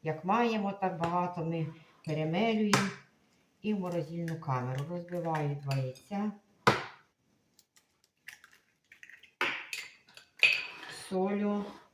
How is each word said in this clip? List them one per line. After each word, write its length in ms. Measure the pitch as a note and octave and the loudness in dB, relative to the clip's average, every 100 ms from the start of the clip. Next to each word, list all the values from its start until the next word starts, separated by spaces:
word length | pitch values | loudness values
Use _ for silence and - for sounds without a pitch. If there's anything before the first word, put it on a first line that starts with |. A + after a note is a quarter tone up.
як 220 | D#3 D#3 | -2 -2
маємо, 480 | F3+ A3 A#3+ A3 G3 | 2 4 4 4 0
так 260 | G3 F#3 E3+ | 0 -2 0
багато 460 | E3+ F3 F3 F3 | 0 2 0 -2
ми 220 | E3 E3 D#3 - - - - | -2 0 -2 -6 -18 -14 -4
перемелюємо 800 | D3+ D#3 E3+ A3+ G#3+ G#3+ G3+ G3 - - _ _ _ _ _ | 0 2 2 4 4 6 4 4 -2 -16 _ _ _ _ _
і 120 | G#3+ | -2
в 60 | G#3 | -2
морозильну 600 | F3+ E3+ D3 E3+ E3 D3+ | 0 -2 -2 -4 -4 -4
камеру. 440 | - B2+ B2 C3 D3 | -2 -2 0 -4 -4
Розбиваю 680 | F3 F3 F3 E3 D#3+ D3 C#3+ | -6 -4 -4 0 0 0 -2
два 180 | C#3 | -2
яйця. 580 | C3+ C3 B2+ - G3+ G#3 G#3 _ _ - - - - _ _ _ _ _ _ _ - _ _ _ _ - - - - _ _ _ - - - - _ - - - - - - _ - - _ - - - - - - - | 0 -2 -6 -8 -2 -2 -4 _ _ 2 2 -2 -14 _ _ _ _ _ _ _ -20 _ _ _ _ -20 -20 -20 -20 _ _ _ -20 -20 -20 -20 _ 0 0 -8 -10 -10 -18 _ -20 -20 _ 4 4 -4 -12 -14 -12 -4
Солю. 560 | F#3 F#3+ G3+ G#3 G#3 G3+ - - | 0 2 2 0 0 -4 -10 -20